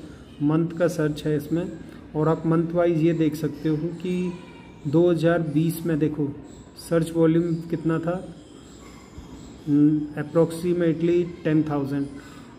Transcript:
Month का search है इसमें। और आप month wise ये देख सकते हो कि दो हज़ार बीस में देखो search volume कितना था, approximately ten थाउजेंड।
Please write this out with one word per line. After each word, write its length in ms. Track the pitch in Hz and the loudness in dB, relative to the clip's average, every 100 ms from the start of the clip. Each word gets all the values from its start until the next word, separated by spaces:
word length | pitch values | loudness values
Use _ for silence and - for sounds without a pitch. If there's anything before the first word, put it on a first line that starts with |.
| - - - - | -14 -18 -18 -2
Month 260 | 147 160 165 | 0 2 0
का 200 | 170 170 | 0 0
search 340 | 165 151 151 156 | 2 -2 -2 -2
है 100 | 151 | -2
इसमें। 340 | 147 160 190 - - - - 151 | -2 -4 -4 -8 -16 -18 -8 0
और 120 | 156 | 2
आप 140 | 160 165 | 2 2
month 260 | 165 170 | 2 2
wise 300 | 170 175 160 | 2 2 4
ये 100 | 165 | 2
देख 240 | 160 156 151 | 4 0 0
सकते 320 | 151 - 160 | -4 -2 -2
हो 200 | 151 170 170 | -2 -2 -6
कि 300 | 180 180 180 - - - - - 147 | -4 -2 -2 -6 -14 -20 -20 -10 0
दो 240 | 156 175 | 4 4
हज़ार 320 | 160 165 170 156 | 4 2 2 0
बीस 300 | 143 165 - 165 | 0 0 0 -2
में 120 | 147 | 0
देखो 300 | 151 156 139 - - - - - - | 0 0 -4 -6 -14 -20 -20 -18 -2
search 240 | 170 160 165 | 0 0 2
volume 380 | 160 165 170 165 - | 4 4 2 -2 -4
कितना 280 | 165 165 160 | -4 -2 -2
था, 180 | 160 180 - - - - - - - - - - - - - - 156 147 147 151 151 151 | -2 -4 -8 -16 -20 -20 -20 -20 -20 -20 -20 -20 -18 -18 -18 -10 2 4 6 4 -2 -6
approximately 1040 | 147 165 165 165 175 175 165 156 170 175 170 - | 0 2 2 0 -2 2 2 2 2 2 0 -4
ten 180 | 160 156 | 0 2
थाउजेंड। 440 | 156 143 135 143 139 - - - - | 2 -2 -2 -4 -6 -10 -18 -20 -20